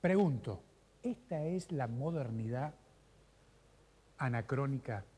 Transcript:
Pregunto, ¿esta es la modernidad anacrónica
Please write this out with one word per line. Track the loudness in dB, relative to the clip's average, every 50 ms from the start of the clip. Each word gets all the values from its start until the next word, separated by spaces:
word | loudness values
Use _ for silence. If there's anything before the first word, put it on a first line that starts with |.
Pregunto, | 4 6 6 6 6 6 4 2 -2 -4 -6 -6 -10 -18 -20 -20 -20 -20 -20 -6 -4
¿esta | -4 -4 -4 -6 -6 -4 -2 -2
es | 0 -2 -2 -4 -4
la | -2 -2 -2
modernidad | -2 -2 -2 -2 0 0 0 -2 -2 -2 -4 -2 -2 -2 -2 -2 -4 -6 -10 -20 -20 -20 -20 -20 -20 -20 -20 -20 -20 -20 -20 -20 -20 -20 -20 -20 -20 -20 -20 -20 -20 -20 -20 -20 -20 -8 -4
anacrónica | -2 0 0 0 0 0 0 0 0 0 -2 -2 -4 -4 -6 -6 -6 -10 -16